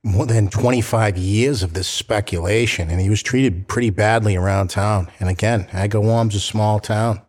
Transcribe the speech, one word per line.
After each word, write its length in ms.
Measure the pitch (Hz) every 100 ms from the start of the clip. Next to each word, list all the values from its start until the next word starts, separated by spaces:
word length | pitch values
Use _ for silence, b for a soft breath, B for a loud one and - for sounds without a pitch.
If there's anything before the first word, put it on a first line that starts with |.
more 220 | 110 95 139
than 220 | 113 98
twenty-five 680 | 104 120 127 110 113 107 90
years 440 | 92 107 127 127
of 120 | 95
this 140 | 85 87
speculation, 1000 | - - 107 104 87 85 110 120 - 82
and 100 | 87
he 100 | 95
was 120 | 104
treated 460 | - 127 135 87 98
pretty 240 | - 120
badly 440 | 95 107 117 107 92
around 340 | 95 98 95
town. 420 | - 104 104 87 -
And 100 | 92
again, 360 | 92 107 117 90
Agawam's 640 | 92 101 110 107 117 113 101
a 40 |
small 400 | - 107 107 107
town. 420 | - 107 117 101